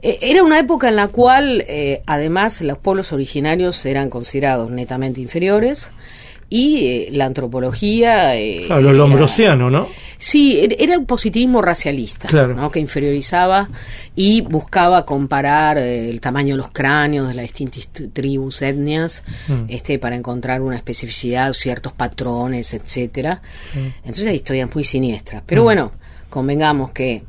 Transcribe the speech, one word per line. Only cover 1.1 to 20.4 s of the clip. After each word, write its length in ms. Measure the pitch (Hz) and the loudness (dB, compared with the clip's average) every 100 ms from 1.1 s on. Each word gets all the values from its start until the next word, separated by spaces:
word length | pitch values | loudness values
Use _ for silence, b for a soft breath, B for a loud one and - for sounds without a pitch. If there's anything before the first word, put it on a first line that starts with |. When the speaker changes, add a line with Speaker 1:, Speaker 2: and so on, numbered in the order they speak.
| 214 247 262 285 240 - | 4 6 6 4 0 -2
Speaker 1:
eh, 360 | 147 143 139 | -4 -2 -4
además, 560 | - 147 156 180 214 - | -2 -2 0 0 0 -2
los 160 | 160 139 | -6 -4
pueblos 340 | - 190 190 | -2 -2 -2
originarios 720 | 143 131 147 147 170 180 - 135 | -4 -4 -2 -2 0 0 -2 -4
eran 240 | 139 139 | -2 -4
considerados 600 | 120 123 139 139 131 113 | -6 -6 -2 0 0 -2
netamente 520 | 123 123 127 135 127 | -6 -6 -6 -4 -6
inferiores 680 | 123 170 185 208 233 294 - B B B B B - | -6 -2 2 2 2 -2 -12 B B B B B -4
y, 360 | 226 277 302 139 | 0 2 2 0
eh, 220 | 123 87 | -2 -4
la 140 | 139 131 | -2 -2
antropología, 1080 | 123 127 127 127 113 208 226 233 220 165 120 | -2 -6 -4 -4 -2 0 2 4 4 4 2
eh, 280 | 107 90 - | -2 -6 0
Speaker 2:
Claro, 160 | 160 | 4
lo 60 | 139 | 6
Speaker 1:
era 80 | 139 | 8
Speaker 2:
lombrosiano, 720 | 143 139 151 - 220 139 123 | 8 6 4 4 4 4 4
¿no? 180 | 139 214 B B B | 2 0 B B B
Speaker 1:
Sí, 420 | - 294 285 220 | 0 4 6 6
er-, 160 | 262 - | 2 2
era 200 | - 349 | 2 2
un 60 | |
positivismo 560 | 262 240 220 220 254 247 | 0 -2 0 2 2 4
racialista, 680 | 175 165 151 139 110 - - | 2 0 -2 -4 -6 -10 2
Speaker 2:
Claro. 260 | 156 131 | 4 4
Speaker 1:
¿no? 160 | 127 147 | 0 -2
Que 100 | 160 | -2
inferiorizaba 880 | 147 147 143 143 135 180 180 190 202 B B B B - | -2 -2 0 -2 0 2 4 4 0 B B B B 0
y 240 | 190 226 | 4 4
buscaba 640 | - 156 - 190 175 180 | 2 -4 -2 2 4 4
comparar, 720 | - 143 139 143 139 147 151 151 | 2 -4 0 0 2 4 4 2
eh, 300 | 123 120 117 | 0 -2 -4
el 120 | 117 | -6
tamaño 320 | 131 131 139 | -4 -2 0
de 40 | 139 | -2
los 120 | 131 | -6
cráneos 580 | - 139 147 147 147 135 | -2 2 2 2 0 -2
de 60 | |
las 80 | 123 | -6
distintas 440 | 117 - 135 - - | -10 -8 -10 -10 -16
t-, 200 | - 123 | -14 -12
tribus, 540 | 151 139 135 135 131 | -6 -4 -4 -6 -6
etnias, 600 | 139 139 143 156 165 - B B B | -4 -2 -2 -2 -4 -8 B B B
Speaker 2:
Mm. 160 | 131 110 | -4 -4
Speaker 1:
este, 300 | 120 - 143 | -8 -4 -4
para 180 | 120 123 | -4 -6
encontrar 460 | 123 123 | -6 -8